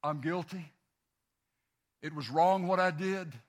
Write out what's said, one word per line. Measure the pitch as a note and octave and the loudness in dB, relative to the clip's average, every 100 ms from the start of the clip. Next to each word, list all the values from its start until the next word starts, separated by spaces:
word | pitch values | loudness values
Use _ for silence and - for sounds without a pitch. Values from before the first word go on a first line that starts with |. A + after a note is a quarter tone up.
I'm | D3 D3+ | -2 -2
guilty. | C#3 F3+ E3 F#3 D3+ _ _ _ _ _ _ _ _ _ _ _ _ _ | -2 -2 -4 -10 -12 _ _ _ _ _ _ _ _ _ _ _ _ _
It | D3+ D#3 | -10 -8
was | A#2 | -4
wrong | C#3+ F3 F#3+ F3 | 4 4 4 2
what | F#3 | 2
I | F3+ | 2
did. | D#3 F#3+ F#3+ F3 A#2+ | 2 -2 -4 -6 -14